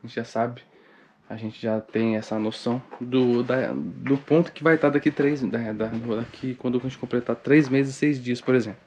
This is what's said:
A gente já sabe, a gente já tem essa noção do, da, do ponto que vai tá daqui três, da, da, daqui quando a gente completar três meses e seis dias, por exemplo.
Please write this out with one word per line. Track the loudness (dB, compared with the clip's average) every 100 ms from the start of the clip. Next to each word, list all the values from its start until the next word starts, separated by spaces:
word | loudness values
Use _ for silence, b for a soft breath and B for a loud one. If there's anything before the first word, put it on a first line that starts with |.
A | -8
gente | -8
já |
sabe, | -6 -2 -2 -4 -18 b b b b b _
a | -10
gente | -10 -6
já | -2 -2
tem | -2 0 0 0
essa | -2 -4
noção | -4 -4 -4 -4 -6 -12
do, | -2 2 4 2
da, | 2 0 0
do | -4 -6 -8 -2 -2
ponto | 4 4 4
que | 0
vai | 2 4
tá | 4
daqui | 2 0
três, | 2 0 2
da, | -2 -2 -4
da, | -4 -4
daqui | -4 -4 -4 -6 -8 -8
quando | -6 -2 -2
a |
gente | -4 -8
completar | -4 -4 -2 -4
três | 6 6 6
meses | 2 0
e | 0
seis | 0 0
dias, | -2 -4
por | 2
exemplo. | 2 2 -8